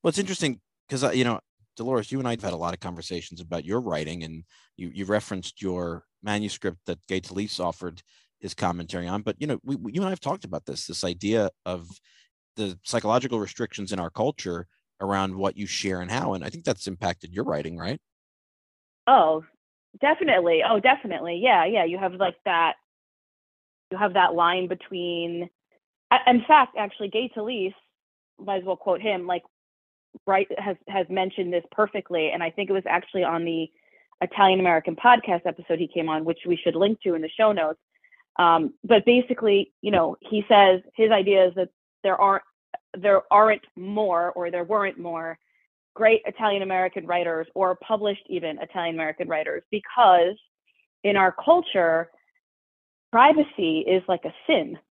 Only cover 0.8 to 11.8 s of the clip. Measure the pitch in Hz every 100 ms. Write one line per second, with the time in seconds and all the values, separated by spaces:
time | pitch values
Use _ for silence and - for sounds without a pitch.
0.8 | _ 135 131 104 123 113 _ _ _ -
1.8 | 117 127 104 135 127 117 101 85 85 87
2.8 | 92 85 82 90 - 85 85 85 76 110
3.8 | 117 78 78 85 80 80 82 _ _ -
4.8 | 90 - 98 104 - 95 90 - 98 90
5.8 | 87 82 _ _ 104 104 104 - 101 87
6.8 | - 87 _ 95 90 92 104 - 87 85
7.8 | 90 82 _ _ _ _ 98 - 90 87
8.8 | 82 90 87 98 107 101 151 123 123 135
9.8 | 104 143 190 185 139 190 - 82 - 69
10.8 | - 82 90 87 101 113 101 _ - 90